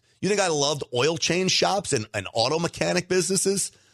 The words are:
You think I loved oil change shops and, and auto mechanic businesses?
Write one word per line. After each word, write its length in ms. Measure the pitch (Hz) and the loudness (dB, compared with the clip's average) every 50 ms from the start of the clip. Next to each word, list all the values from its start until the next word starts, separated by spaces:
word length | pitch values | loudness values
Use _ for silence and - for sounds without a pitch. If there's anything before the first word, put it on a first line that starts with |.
| _ _ _ - | _ _ _ -4
You 80 | - 190 | -2 0
think 120 | 208 202 | 2 2
I 80 | 196 175 | 2 2
loved 340 | 156 147 139 143 156 139 - - 123 | 2 0 0 0 -2 -4 -6 -4 0
oil 240 | 123 127 156 170 | 0 2 2 2
change 340 | - - - 160 180 190 180 | 0 0 0 0 0 0 0
shops 420 | - - - 175 185 202 - - 143 | 2 2 2 0 0 -2 -2 -2 -2
and, 120 | 120 107 - - | -2 -4 -4 -6
and 140 | 104 92 87 - | -8 -6 -4 0
auto 260 | 117 113 131 156 170 | 0 2 2 2 0
mechanic 480 | 170 165 - - 160 170 175 180 175 | -2 -2 -2 -2 -2 0 0 -2 -2
businesses? 640 | - 185 185 165 170 196 - - 190 202 190 - - - _ _ _ | 0 0 0 0 0 0 0 0 0 0 0 -2 -6 -8 _ _ _